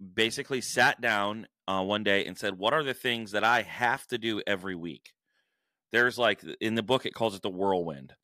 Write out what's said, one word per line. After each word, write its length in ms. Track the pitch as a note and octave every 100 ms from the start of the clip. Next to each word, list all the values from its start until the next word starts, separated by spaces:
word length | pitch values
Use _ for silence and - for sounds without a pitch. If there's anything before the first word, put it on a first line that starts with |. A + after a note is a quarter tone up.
| F#2+
basically 480 | F#2 A2+ C3+ C3+ C3
sat 400 | - B2+ C3 A2+
down, 480 | A#2+ G#2 G2+ A2 - _ -
uh, 160 | F#2+
one 200 | F#2+ G#2
day 220 | G#2 G2 F2
and 120 | F#2
said, 200 | G#2 F#2+
"What 160 | G#2+
are 100 | D#3
the 100 | C#3
things 380 | A#2+ B2+ A#2 G#2
that 120 | G#2
I 200 | A2 A#2+
have 440 | G2+ - A#2+ C3+ -
to 100 | A#2
do 240 | A2+ G#2 -
every 280 | G2 F#2+ F2
week?" 360 | E2+ B1+ - _ _ _ _ _ _ _ _
There's, 260 | A#2 B2 A#2
like, 280 | A#2 G2 D#2+ -
in 140 | A2 A2+
the 80 |
book, 220 | G#2 C3 -
it 80 |
calls 220 | - A2+ G2
it 60 |
the 80 | G2+
whirlwind. 640 | F#2 G2 F#2 E2 C#2 C2 -